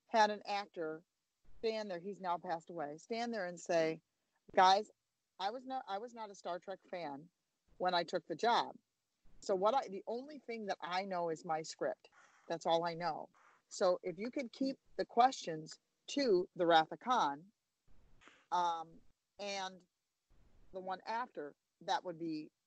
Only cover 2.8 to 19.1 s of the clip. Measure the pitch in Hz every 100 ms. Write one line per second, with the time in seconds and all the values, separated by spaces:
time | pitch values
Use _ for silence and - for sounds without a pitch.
2.8 | 147 156 - 226 240 226 180 175 - 170
3.8 | 160 160 _ _ _ _ - - 185 196
4.8 | 214 _ _ _ _ - 196 254 254 262
5.8 | 214 196 240 233 214 196 190 175 - 190
6.8 | _ 180 151 139 170 _ _ _ _ -
7.8 | 180 175 170 180 - 160 226 208 127 -
8.8 | _ _ _ _ - - - 190 208 262
9.8 | - 196 - 233 285 285 - 233 202 -
10.8 | 165 185 196 180 170 160 180 160 160 -
11.8 | 143 - - _ - _ - 165 180 165
12.8 | 170 165 175 143 - _ _ _ _ -
13.8 | 190 180 185 170 233 294 240 - 269 269
14.8 | _ - 190 233 254 - 185 160 156 -
15.8 | _ _ - 285 262 180 185 180 165 165
16.8 | 160 160 233 240 151 143 190 _ _ _
17.8 | - - - - - - - 175 175 165
18.8 | 160 165 -